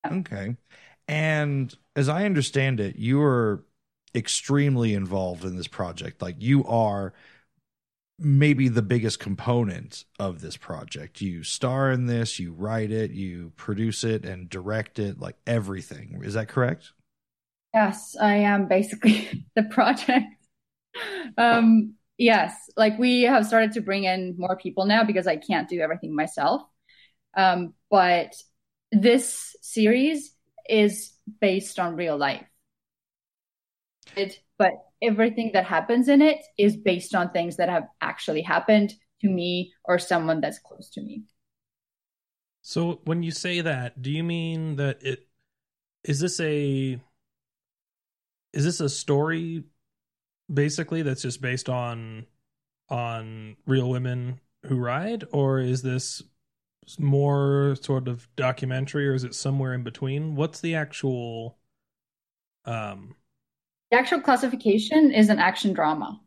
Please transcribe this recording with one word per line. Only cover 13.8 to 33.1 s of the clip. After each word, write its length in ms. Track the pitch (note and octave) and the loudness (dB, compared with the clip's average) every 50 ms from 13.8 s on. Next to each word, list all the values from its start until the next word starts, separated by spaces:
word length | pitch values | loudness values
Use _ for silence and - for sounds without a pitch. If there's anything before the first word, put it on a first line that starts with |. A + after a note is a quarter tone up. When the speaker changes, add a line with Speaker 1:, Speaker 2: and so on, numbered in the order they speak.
| A2+ A2+ G#2 - - | -2 -2 -2 -2 -2
Speaker 1:
it 220 | A2+ A2 A2 - | -2 -2 -2 -4
and 240 | F#2 F#2+ F#2 F2+ E2+ | -8 -10 -10 -12 -12
direct 480 | - F#2+ F2+ G2 G#2+ A2 G#2 - _ - | -12 -10 -8 -6 -4 -4 -6 -6 _ -6
it, 200 | G#2+ G2+ G2 - | -6 -6 -6 -8
like, 180 | F2+ F2+ - _ _ | -12 -12 -12 _ _
everything. 760 | - A#2+ A#2 G#2 F#2+ G2 F#2 - - - - G#2+ G#2 - - - | -2 -2 -2 -2 -4 -8 -10 -10 -12 -16 -16 -16 -16 -14 -12 -10
Is 100 | - G2+ | -6 -6
that 120 | A2 A2 A2 | -6 -6 -4
correct? 440 | - C3+ B2 A#2+ D#3+ - - - _ _ _ _ _ _ _ _ _ _ _ _ _ _ _ _ - | 0 0 0 0 0 -6 -10 -20 _ _ _ _ _ _ _ _ _ _ _ _ _ _ _ _ 2
Speaker 2:
Yes, 440 | A3 G#3+ G3 G3+ - - - - - | 2 4 4 0 -6 -12 -16 -4 0
I 160 | - G#3 G3+ | 2 4 4
am 320 | G#3 G#3 G#3 G3+ G3+ G3 F3+ | 4 4 4 4 2 2 2
basically 800 | F#3 F#3 G#3 - - - - A3+ G#3+ - - - - - - _ | 2 2 2 0 -4 2 4 4 4 4 0 -6 -10 -12 -12 _
<laughs> 40 | _ | _
the 80 | A3+ G#3+ | 0 0
project. 640 | G#3+ - - A3+ G3+ C#4 - - - B3 B3+ G#3+ - - _ _ _ _ _ _ _ _ _ _ _ _ - - G#4+ G4+ F#4+ E4 B3 - - | 0 2 2 4 4 2 0 0 2 2 2 2 0 -10 _ _ _ _ _ _ _ _ _ _ _ _ -12 -10 -8 -8 -8 -10 -8 0 2
Um, 560 | A#3 A#3 A#3 A#3 A3+ A3+ A3+ A3 G#3+ - - _ _ _ _ _ | 4 4 6 6 8 8 8 6 6 2 -6 _ _ _ _ _
yes, 360 | A#3+ A#3 A3 G3+ E3 F3+ - - - - _ | 4 4 6 4 2 0 -4 -12 -20 -10 _
like, 240 | - A3 G#3+ G#3+ A3 | 4 4 4 4 2
we 220 | B3 B3 B3 B3 | 2 2 4 4
have 240 | B3 A#3 C4+ A#3+ G#3 | 4 6 4 4 2
started 260 | G#3+ A#3 A3+ A3+ G#3+ G#3+ | 4 4 4 4 4 0
to 80 | A#3 | -4
bring 220 | G#3+ G3 G3 G3+ G3 | -4 -2 -2 -2 0
in 320 | F#3 F#3 F#3+ F#3 F3+ F3 F3 | 0 -2 -2 -4 -6 -6 -6
more 200 | F3+ F3+ F#3 F#3 | -4 -4 -4 -4
people 280 | - F#3 F3+ G3 F#3+ | -6 -6 -4 -2 2
now 180 | G3+ G#3 A3+ A3+ | 4 4 4 4
because 220 | G#3+ G#3 F#3+ F3 F#3 | 4 2 0 0 0
I 100 | D#3+ D3+ | -2 -2
can't 320 | - - F#3+ D#3+ C#3 - | -2 -2 -2 -2 -2 -4
do 100 | F3+ F3 | -4 -2
everything 340 | D#3 D#3 D#3+ D#3 - D#3+ D#3 | -2 -2 -2 -6 -8 -8 -4
myself. 500 | D3+ D#3 D#3+ - - C#3+ D#3 G#3+ D4 - _ _ _ _ _ _ _ _ _ _ _ _ _ _ F#3+ | -4 -4 -4 -4 -2 0 0 0 -2 -4 _ _ _ _ _ _ _ _ _ _ _ _ _ _ 2
Um, 380 | F#3+ F#3+ F3+ F3+ F3 E3+ - _ _ _ | 4 4 4 2 -2 -6 -10 _ _ _
but 460 | G#3 G3 F#3 F3+ F3 F3 D#3 - - - - _ _ _ _ _ _ _ _ _ | 4 6 6 6 4 2 2 -2 -10 -20 -20 _ _ _ _ _ _ _ _ _
this 640 | - G#3 G3 A#3 A#3 C4 B3 - - - - - - - | 2 4 6 6 6 6 2 -2 -8 -10 -12 -14 -18 -18
series 760 | - - - A3+ A3 G#3 A#3 B3 C4 D4+ D#4+ D4 C#4 - _ _ _ _ _ - _ - | -18 -8 0 2 4 4 6 4 4 2 0 -2 -6 -10 _ _ _ _ _ -20 _ 0
is 440 | A3+ A3 G#3 G#3 G3+ - - - _ _ _ - G#3+ _ | 4 4 6 4 2 0 -12 -14 _ _ _ -18 -6 _
based 400 | - G3 F#3 G3 G3 - - - | 0 2 2 0 -2 -6 -4 -4
on 160 | F#3 F3 E3+ | -4 -4 -2
real 220 | D#3 F3+ E3 D3+ C#3+ | -4 -2 -2 -2 0
life. 280 | C#3+ C#3 B2+ - - _ _ _ _ _ _ _ _ _ _ _ _ _ | 0 -2 -2 -4 -10 _ _ _ _ _ _ _ _ _ _ _ _ _